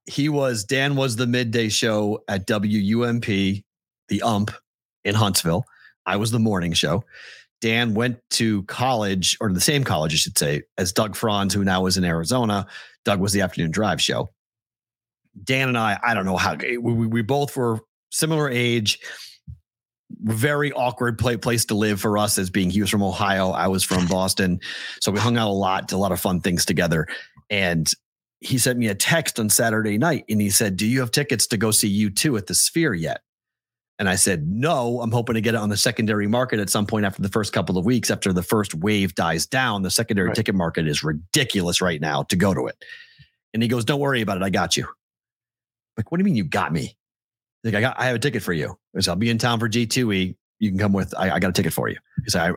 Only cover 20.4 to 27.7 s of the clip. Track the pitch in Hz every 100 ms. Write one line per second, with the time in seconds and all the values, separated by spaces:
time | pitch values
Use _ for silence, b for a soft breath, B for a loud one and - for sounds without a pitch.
20.4 | 147 147 147 135 123 120 120 113 127 113
21.4 | 123 117 - 104 107 98 110 104 104 -
22.4 | 92 101 90 101 98 107 98 90 101 95
23.4 | 92 - 90 95 - 92 87 92 95 -
24.4 | 95 90 B B B B - 101 120 117
25.4 | 110 98 95 95 - 95 98 90 101 87
26.4 | 95 87 - 90 85 80 78 B B B
27.4 | - 101 92